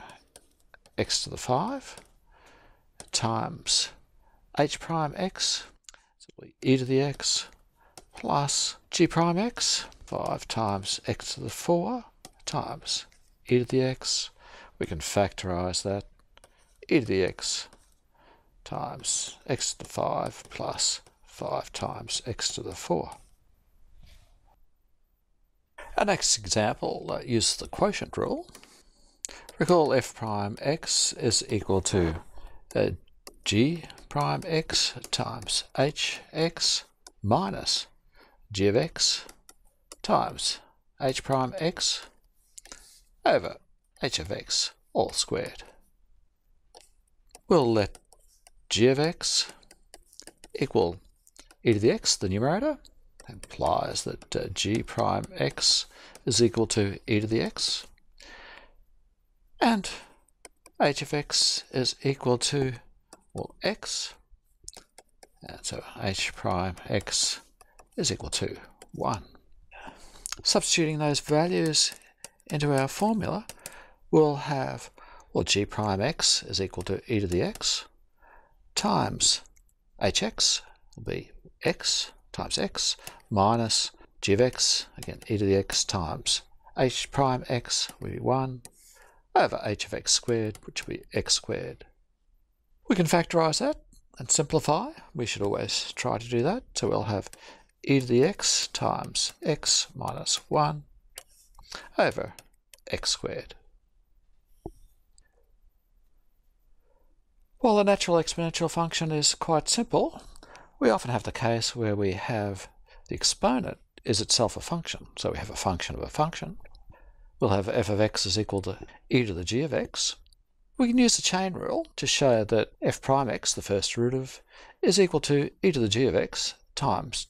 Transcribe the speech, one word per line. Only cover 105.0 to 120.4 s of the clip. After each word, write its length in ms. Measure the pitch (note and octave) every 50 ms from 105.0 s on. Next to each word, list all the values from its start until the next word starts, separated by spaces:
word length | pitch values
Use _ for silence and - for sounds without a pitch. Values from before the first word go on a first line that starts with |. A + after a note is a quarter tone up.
| _ _ _ _ _ _ _ _ _ _ _ _ _ _ _ _ _ _ _ _ _ _ _ _ _ _ _ _ _ _ _ _ _ _ _ _ _ _ _ _ _ _ _ _ _ _ _ _ _ _ _ -
While 180 | - A#3 G#3
the 80 | G#3 G3+
natural 340 | G3+ G3+ F#3+ - - E3+ E3
exponential 520 | D#3+ - - - E3+ E3 - - E3+ D#3+
function 400 | - E3+ E3+ E3 - - E3+ D#3+
is 240 | D#3 D3+ D3 - -
quite 340 | - - - E3 D3+ - -
simple, 540 | - - A#3 - - - A#3+ E4 - - - - - - - - - - - - _ -
we 120 | C#4 A#3
often 200 | G#3+ F#3 - B2+
have 120 | A#2 G#2 -
the 100 | G#2+ -
case 420 | - - A#2 A#2 A2+ A2+ - -
where 220 | B2 A2+ G#2+ G#2
we 160 | G2+ G2+ F#2+ F2+
have 560 | F#2+ - - A#2+ G#2+ G#2 G2+ G2 F#2+ - - _ - - - - - - -
the 60 | A#2+
exponent 640 | A#2+ - - - - - G#3 B3+ B3+ F#3+ - - - _ _ _ - -
is 160 | - A#2 -
itself 380 | G#2+ - - - A#2 G2+ - -
a 20 |
function. 460 | - - E3+ E3+ D#3+ - - - - - -
So 140 | - - G2
we 80 | - -
have 100 | - G#2
a 80 | -
function 400 | - - G2+ F2+ E2+ - - -
of 60 | - -
a 60 | -
function. 500 | - - D3+ E3 - - - D#3+ - - - - - - - - - - - - - - - - _ -
We'll 100 | C#3 G#2+
have 160 | G2 G2+ F#2
f 220 | G2+ - A#2+ G#2 G2
of 100 | G#2 G2
x 280 | G#2+ G#2+ - - -
is 120 | G2 F2+ G#2+
equal 220 | G#2+ - G2+ G2 F#2
to 140 | F#2+ F#2 - - - - - - -
e 160 | - B2+ B2
to 80 | G#2 F2+
the 100 | E2+ F2+
g 200 | F2+ G#2+ B2+ D#3
of 100 | D3+ A#2
x. 440 | - - - - - - - - - - - - _